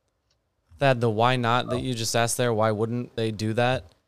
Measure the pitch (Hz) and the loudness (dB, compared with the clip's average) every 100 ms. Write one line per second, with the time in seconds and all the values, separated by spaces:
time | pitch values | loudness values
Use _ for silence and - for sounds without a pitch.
0 | _ _ _ _ _ _ _ - 139 123 | _ _ _ _ _ _ _ 0 2 2
1 | 117 104 120 127 117 123 117 123 131 117 | 0 2 2 2 2 0 0 -4 -4 -4
2 | 113 120 117 - 123 107 110 107 113 120 | -2 0 0 0 0 2 0 0 -2 -4
3 | 123 - 110 104 110 113 120 131 - _ | -6 -6 -4 -4 -4 0 0 -2 -6 _